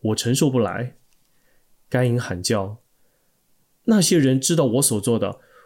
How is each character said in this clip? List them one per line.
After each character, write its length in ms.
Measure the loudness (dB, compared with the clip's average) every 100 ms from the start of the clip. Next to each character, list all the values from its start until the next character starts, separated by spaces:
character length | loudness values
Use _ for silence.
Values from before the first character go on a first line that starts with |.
我 140 | -4 -4
承 180 | -2
受 160 | 0 0
不 80 | 0
来。” 380 | -2 -4 -10 -14 _ _ _ _ _ _ _ _ -4
该 160 | 0
隐 160 | 0 0
喊 220 | -4 -6
叫 400 | -4 -2 -4 -10 _ _ _ _ _ _ _ _ _ _ 2
，“那 160 | 2
些 160 | 4 4
人 240 | 4 2
知 140 | 0 0
道 100 | 2
我 160 | 2
所 180 | 0 0
做 200 | -2 -2
的， 200 | -2 -8 _ _